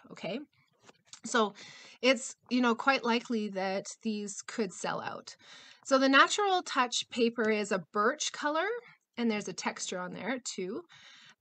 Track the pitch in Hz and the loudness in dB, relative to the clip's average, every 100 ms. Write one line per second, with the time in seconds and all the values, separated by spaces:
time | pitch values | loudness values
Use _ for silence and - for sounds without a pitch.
0 | - - - 220 294 _ _ _ - - | -20 -12 -8 -8 -10 _ _ _ -20 -20
1 | _ - 233 247 208 - - - - - | _ -16 -2 2 2 -2 -16 -20 -20 0
2 | 247 269 - - - 247 247 233 - 269 | 2 2 0 -14 -4 2 2 2 2 2
3 | 240 233 233 226 214 190 190 190 202 - | 2 0 0 -2 -2 -2 -2 -2 -6 -8
4 | 226 208 208 - - - 202 - 180 170 | -6 -4 -6 -10 -8 -4 -4 -4 -6 -6
5 | - - - - - - - - - 262 | -6 -10 -14 -20 -20 -20 -20 -16 2 4
6 | 269 277 349 - 403 370 349 285 247 - | 8 8 6 4 2 2 0 0 0 0
7 | - - 233 233 220 214 202 196 160 208 | -4 0 0 2 2 2 0 -2 -2 0
8 | 214 302 - - 294 311 370 480 - - | 2 2 -4 -4 -2 0 -2 -4 -10 -20
9 | _ - 240 208 196 - - - - 185 | _ -4 -2 0 -4 -6 -6 -6 -6 -6
10 | 180 180 185 262 - - 185 262 349 - | -6 -6 -6 -6 -6 -6 -6 -6 -10 -18
11 | - - - - | -20 -20 -20 -14